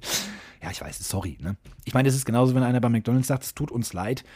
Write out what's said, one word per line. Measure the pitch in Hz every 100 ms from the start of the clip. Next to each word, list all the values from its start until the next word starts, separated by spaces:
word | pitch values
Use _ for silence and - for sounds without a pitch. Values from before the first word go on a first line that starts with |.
| - - 202 - - -
Ja, | -
ich | -
weiß, | - - -
sorry, | 95 92 -
ne? | 82 101 - -
Ich | -
meine, | 131 135
es | 135
ist |
genauso, | 131 120 127
wenn | 127
einer | 123 123
bei | 117
McDonald's | 117 113 127 131
sagt, | 131
„Es | -
tut | - -
uns | 120 113
leid, | 90 98 131 -